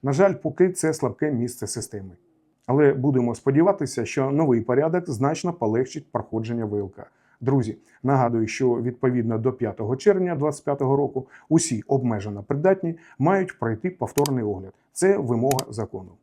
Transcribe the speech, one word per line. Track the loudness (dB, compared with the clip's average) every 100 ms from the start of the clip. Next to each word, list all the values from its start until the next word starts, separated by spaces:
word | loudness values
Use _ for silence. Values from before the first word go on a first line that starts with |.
На | 0
жаль, | 4 2
поки | 2 -6 2 2
це | 4 -2
слабке | 0 -4 -2 -2
місце | 0 -4 -6 -8
системи. | -8 -8 -12 -14 -20 _ _ _ _ -2
Але | 4 4
будемо | 4 2 2 2 0
сподіватися, | 2 4 4 2 -2 -4 -4
що | -2 0
новий | 2 4 2
порядок | 2 2 2 0 -2
значно | -2 0 0 -4
полегшить | -2 0 0 -2 -6 -8
проходження | -8 -4 -6 -4 -4 -4
В | -4
Л | -6 -12
К. | -20 _ _ _
Друзі, | 0 0 0 -6 _ _
нагадую, | 0 2 2 2 -2
що | 0 0 0
відповідно | -2 -2 0 0 0 0
до | -2
п'ятого | -2 -6 -4 -4 0
червня | 2 2 0 0
двадцять | -2 -4 -4
п'ятого | -2 2 2
року | 0 -4 -10 -20 _
усі | 2 2 -4 -2
обмежено | 0 0 -2 -4 -10
придатні | -4 0 2 2 0 -6 -14 _
мають | 2 2 0 -4
пройти | -4 -2 -6
повторний | -6 -4 0 0 0
огляд. | -2 -6 -10 -20 _
Це | -2 2 2
вимога | 0 0 0 0 -2
закону. | -6 -8 -8 -14 -20